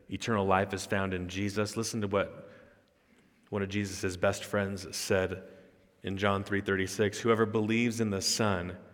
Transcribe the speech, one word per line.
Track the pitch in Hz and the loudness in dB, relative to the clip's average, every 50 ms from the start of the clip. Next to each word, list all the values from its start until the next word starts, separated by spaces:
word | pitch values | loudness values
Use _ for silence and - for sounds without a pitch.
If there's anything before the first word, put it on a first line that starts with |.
| - - | -14 -10
eternal | 98 - - 120 110 101 95 | -8 -6 -2 0 2 2 4
life | 98 92 95 98 98 95 | 4 4 4 4 2 -2
is | 90 - | -4 -4
found | - 107 98 98 98 95 | -2 0 0 0 0 -2
in | 90 90 90 | -4 -4 -4
Jesus. | 90 95 104 101 98 107 104 98 - | -4 -2 -2 -2 0 0 -2 -2 -2
Listen | 113 110 - - 110 | -4 -4 -4 -4 -4
to | 104 | -2
what | 98 101 98 90 - - - - - - - - - - _ _ _ _ _ _ _ _ _ _ _ _ _ _ - 107 | 2 2 2 0 0 -4 -14 -16 -18 -20 -20 -20 -20 -20 _ _ _ _ _ _ _ _ _ _ _ _ _ _ -4 -2
one | 101 | -2
of | 98 95 | -2 0
Jesus' | 98 104 101 95 92 - 98 95 90 | 0 -2 -2 -2 -4 -4 -4 -4 -2
best | 90 101 98 98 - - | 0 2 0 0 0 -4
friends | - - 101 98 98 101 87 87 - - | -2 -2 0 0 -2 -4 -6 -8 -8 -8
said | - - - 101 92 92 92 92 90 - - - - - - - _ _ _ _ _ - | -4 0 2 2 2 2 0 -2 -6 -10 -14 -20 -20 -20 -20 -20 _ _ _ _ _ -6
in | 95 98 | -6 -2
John | 95 104 101 98 101 98 | 0 2 2 2 2 0
three | - 101 98 | 0 -2 0
thirty-six, | 98 101 98 95 95 95 - - 107 98 - - | 0 2 2 2 0 0 0 2 2 2 0 2
"Whoever | - 117 113 107 113 | 2 4 4 4 4
believes | 104 107 110 107 107 113 117 120 120 107 117 | 2 2 2 2 2 2 2 2 2 0 0
in | 110 104 | 0 0
the | 98 95 | 0 0
Son | - - - - 110 104 95 90 87 92 90 - - - | 0 0 2 2 2 2 2 0 -2 -4 -8 -10 -14 -20